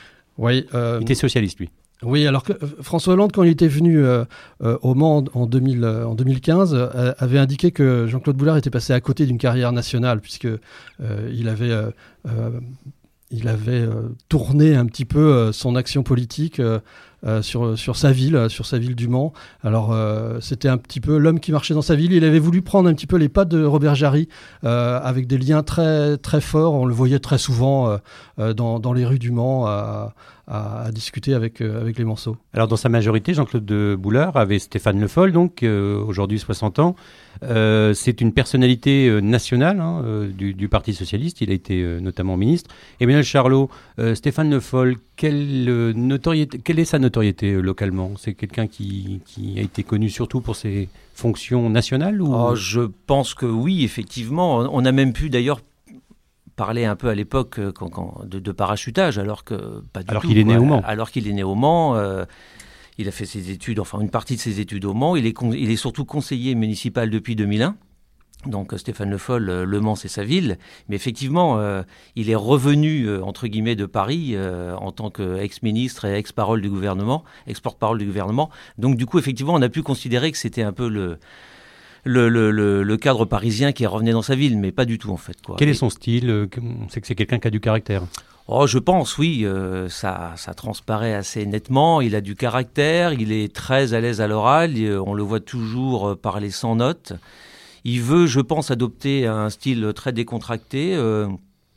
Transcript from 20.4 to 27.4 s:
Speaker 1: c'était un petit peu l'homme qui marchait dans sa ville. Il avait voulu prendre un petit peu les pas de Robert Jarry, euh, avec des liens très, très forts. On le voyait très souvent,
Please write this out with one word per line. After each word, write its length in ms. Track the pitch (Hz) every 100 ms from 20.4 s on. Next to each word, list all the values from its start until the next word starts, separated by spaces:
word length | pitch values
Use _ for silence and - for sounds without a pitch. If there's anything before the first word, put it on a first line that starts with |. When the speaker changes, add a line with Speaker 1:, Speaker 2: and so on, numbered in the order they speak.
Speaker 1:
c'était 260 | - 135 139
un 100 | 127
petit 220 | - 139
peu 180 | 131 151
l'homme 220 | 151 160
qui 120 | -
marchait 220 | 156 -
dans 80 | 156
sa 140 | 147 151
ville. 160 | 170
Il 120 | 180
avait 160 | 160 156
voulu 220 | 156 175
prendre 260 | 180 196 180
un 60 |
petit 140 | 156 -
peu 80 | 180
les 140 | 147
pas 160 | - 190
de 180 | 165
Robert 320 | 151 147 147 143
Jarry, 320 | 147 143 160 - - -
euh, 360 | 120 120 120 123
avec 240 | 127 131 127
des 140 | 135
liens 240 | 127 151
très, 540 | 151 - 160 156 147 147
très 240 | - 151
forts. 320 | - 156 165 147
On 100 | 127
le 80 |
voyait 260 | 117 127 135
très 200 | -
souvent, 500 | 131